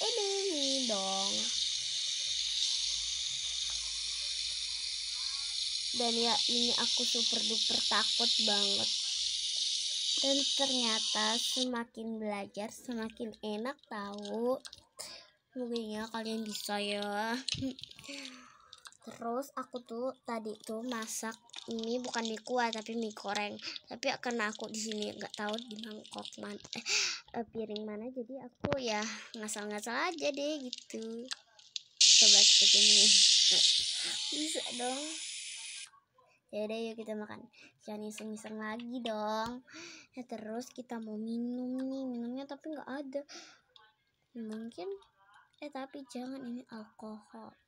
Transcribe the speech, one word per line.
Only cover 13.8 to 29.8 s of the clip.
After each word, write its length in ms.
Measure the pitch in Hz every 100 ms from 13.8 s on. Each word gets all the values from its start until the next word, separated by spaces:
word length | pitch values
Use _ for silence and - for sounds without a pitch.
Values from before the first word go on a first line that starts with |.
| -
tahu. 720 | 214 202 202 208 208 233 269 - - - - - - - _ _ 262
Mungkin 400 | 240 233 220 214
ya 80 | 220
kalian 320 | 226 220 220
bisa 380 | 220 208 - 208
ya. 560 | 202 208 202 202 220 240 269 - 269 - - - - 277 269 254 247 - - - - -
Terus 520 | - - 233 240 269 -
aku 240 | 254 247
tuh 280 | 240 233 262 254 -
tadi 280 | 226 220 -
tuh 200 | - 220 247
masak 500 | 240 226 - 220 226 - - -
ini 320 | 233 226 247
bukan 240 | 247 233 226
mie 160 | 220
kuah 300 | - 247 233
tapi 240 | 226 214 233
mie 180 | 220 208
goreng. 400 | 202 208 208 214 - - -
Tapi 240 | 233 - -
karena 260 | 247 233 214
aku 220 | 220 220
di 80 | 220
sini 320 | 220 214 208
nggak 220 | 208 208 -
tahu 180 | 208 214
di 160 | 240 214
mangkok 440 | 220 214 - - 208 -
mana, 180 | 208 208 - -
eh, 80 | - - - - - -
eh, 80 | 226
piring 320 | 226 220 208
mana, 240 | 214 208 233
jadi 380 | 262 233 262 247
aku 320 | _ - 277
ya 200 | 247 214 220 214 - 233
ngasal-ngasal 760 | 214 214 208 208